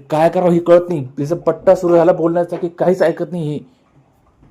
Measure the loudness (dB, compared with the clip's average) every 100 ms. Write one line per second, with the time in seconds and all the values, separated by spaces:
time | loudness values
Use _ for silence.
0 | -6 0 0 2 0 0 4 4 2 -6
1 | -8 -8 -6 -4 -4 0 0 2 2 4
2 | 4 2 0 -2 -4 -6 -10 -4 -2 0
3 | 0 -2 -8 -8 -6 -8 -12 _ _ _
4 | _ _ _ _ _